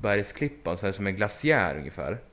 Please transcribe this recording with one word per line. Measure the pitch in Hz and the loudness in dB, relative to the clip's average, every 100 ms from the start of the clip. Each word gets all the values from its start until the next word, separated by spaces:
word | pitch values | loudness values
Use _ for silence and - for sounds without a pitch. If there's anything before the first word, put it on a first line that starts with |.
bergsklippan | 107 101 101 - 147 - 82 87 | 2 2 0 -2 -4 -2 -4 -2
så | 101 | -2
är | |
det | 95 | 0
som | 98 | -2
en | 95 | 0
glaciär | 104 - 151 147 90 71 | 0 0 2 4 4 0
ungefär. | 71 - 71 120 - | -6 -6 -4 -4 -8